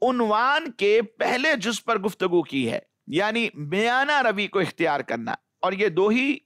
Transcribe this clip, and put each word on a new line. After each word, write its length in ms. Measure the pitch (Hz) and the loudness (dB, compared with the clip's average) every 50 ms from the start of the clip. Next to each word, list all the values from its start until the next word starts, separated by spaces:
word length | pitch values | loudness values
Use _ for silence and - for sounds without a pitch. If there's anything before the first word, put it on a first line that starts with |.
| 208 | 0
उन्वान 640 | 247 254 247 240 214 208 220 240 262 285 311 330 311 - | 0 2 2 0 2 2 2 2 2 2 0 -2 -4 -6
के 280 | - 196 202 208 226 233 | -2 2 2 4 2 2
पहले 520 | - _ - - - 240 247 262 311 302 | 0 _ -4 -2 -2 0 0 2 0 0
जुज 220 | 247 170 226 233 - | 0 -2 -4 -4 -4
पर 200 | - - 233 226 | -2 -2 -2 -2
गुफ्तगू 440 | 185 220 175 - 185 190 175 175 156 | -2 -4 -4 -2 -2 2 2 2 0
की 220 | - - 139 127 | 0 -2 -2 -2
है, 200 | 113 - - - _ _ _ - - | -2 -2 -6 -8 _ _ _ -12 -4
यानी 420 | 127 160 202 214 220 233 233 202 - | -2 -2 0 0 0 -2 -2 -4 -6
मियाना 640 | 139 151 147 175 196 220 233 240 254 277 285 302 285 | -8 -8 -4 -2 0 0 2 2 0 2 2 2 2
रवी 260 | 254 233 208 196 208 | 2 2 0 0 -2
को 140 | 180 - 202 | -2 -2 -2
इख्तियार 420 | 180 139 - - 170 160 147 143 127 | -2 -2 -2 -2 0 0 0 -2 -2
करना, 340 | - 139 120 113 113 113 - _ _ _ - - | -4 -6 -6 -6 -8 -8 -10 _ _ _ -4 -4
और 120 | 185 196 | -2 0
ये 160 | 190 208 208 | 0 0 0
दो 180 | 160 165 190 214 | 2 2 2 4
ही 340 | 220 240 262 277 277 - _ | 4 2 2 0 -2 -4 _